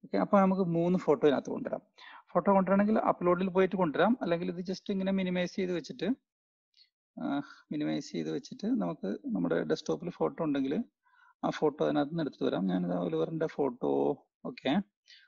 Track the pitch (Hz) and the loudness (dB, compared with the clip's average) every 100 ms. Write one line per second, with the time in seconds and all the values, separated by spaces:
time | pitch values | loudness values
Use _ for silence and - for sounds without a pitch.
0 | - 196 185 202 190 190 185 165 170 185 | -4 -2 4 4 4 2 0 2 2 2
1 | - 139 151 127 - - - - _ _ | 2 4 4 2 -2 -8 -6 -8 _ _
2 | - - _ 185 202 196 185 196 208 220 | -20 -20 _ 0 4 4 6 4 4 2
3 | - - 175 175 190 180 190 196 175 135 | 2 0 2 2 2 2 2 2 0 2
4 | 185 240 180 170 180 175 185 185 - 196 | 2 2 0 -2 -2 -6 -6 -8 -4 -2
5 | 190 190 185 185 175 - 185 175 - 127 | 0 0 0 -2 -2 -2 -2 -2 -6 -6
6 | 165 269 _ _ _ _ _ _ _ _ | -2 -2 _ _ _ _ _ _ _ _
7 | _ - - 143 - - _ 151 151 156 | _ -10 -4 -4 -6 -14 _ -6 -4 -4
8 | 147 175 156 156 - - 202 247 175 165 | -6 -6 -4 -4 -8 -8 -2 0 -2 -4
9 | 185 214 285 202 170 165 160 156 - 160 | -6 -6 -4 -2 0 0 0 -2 -2 -4
10 | 175 - 160 143 165 139 135 165 254 _ | -4 -4 -4 -2 -2 0 0 -2 -4 _
11 | _ _ _ _ 160 - 156 143 156 147 | _ _ _ _ -6 0 0 2 0 2
12 | 143 165 143 - 131 156 190 180 175 175 | 0 -2 -4 -2 -2 0 0 0 0 -2
13 | 175 160 160 160 160 - 139 123 147 139 | -2 -2 -2 -2 -4 0 -2 0 -2 2
14 | 143 143 _ _ 143 131 - 196 - _ | 0 -2 _ _ -12 -6 0 0 -2 _
15 | _ - | _ -20